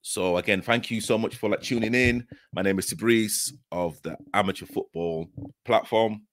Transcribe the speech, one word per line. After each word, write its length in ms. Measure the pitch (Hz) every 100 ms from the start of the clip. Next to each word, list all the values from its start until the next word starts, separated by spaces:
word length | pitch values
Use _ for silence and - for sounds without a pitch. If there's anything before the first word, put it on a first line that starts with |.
So 360 | - - 92 87
again, 240 | 90 95
thank 280 | 90 120 -
you 100 | 113
so 160 | - 113
much 180 | 113 -
for, 140 | 110
like, 120 | 107
tuning 320 | - 120 110
in. 340 | 123 123 120 123 - _
My 80 | 85
name 160 | 98 98
is 80 | -
Tabrice 640 | - 113 117 107 - - 135 _
of 300 | 87 87 80
the 160 | 78 - -
Amateur 320 | 101 98 92 -
Football 640 | - - 82 85 82 82 - - - -
Platform. 580 | 110 - 110 113 107 _